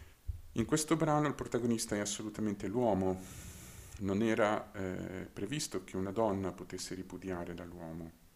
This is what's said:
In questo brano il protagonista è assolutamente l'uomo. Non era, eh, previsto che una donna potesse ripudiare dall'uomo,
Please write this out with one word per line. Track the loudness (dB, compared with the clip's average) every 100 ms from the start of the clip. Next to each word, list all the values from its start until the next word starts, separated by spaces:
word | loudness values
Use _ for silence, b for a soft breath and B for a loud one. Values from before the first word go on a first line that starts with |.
| B -10 -8 -6 -4
In | -2 2
questo | 2 4 4
brano | 6 6 4
il |
protagonista | 0 0 2 4 2 2 0
è |
assolutamente | 0 -2 -4 -2 0 0 0
l'uomo. | 4 6 6 4 0 -4 B B B B B B -4
Non | 0 4
era, | 4 6 6 4 -2
eh, | -4 -4 -4 -6 -8 -8
previsto | -6 -4 -4 -2 -4
che | -4 -4
una | 0
donna | 2 2 2 -2
potesse | -4 -8 -8 -6
ripudiare | -6 -8 -8 -4 -4 -4 -8
dall'uomo, | -10 -10 -8 -8 -8 -12 -20